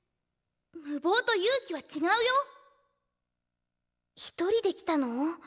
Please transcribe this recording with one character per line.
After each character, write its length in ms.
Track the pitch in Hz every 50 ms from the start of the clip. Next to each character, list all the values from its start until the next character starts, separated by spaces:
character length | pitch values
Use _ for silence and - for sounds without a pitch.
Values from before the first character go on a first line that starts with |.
| _ _ _ _ _ _ _ _ _ _ _ _ _ _ -
無 260 | 339 294 285 294 285
謀 240 | - 339 403 480 494
と 120 | 494 453
勇 120 | 370 359 466 539 508 -
気 60 | - 339
は 60 | 277
違 40 | - - - 302
う 40 | 311
よ。 60 | 349 415 480 453 494 508 554 554 - - - - _ _ _ _ _ _ _ _ _ _ _ _ _ _ _ _ _ _ _ _ _ _ _ _ _ _ _ _ _ _
一 340 | - - - - - 339 381
人 120 | 453 453
で 120 | - 381 -
来 100 | - -
た 140 | - 320
の？ 400 | 294 262 240 233 254 285 320 339 - -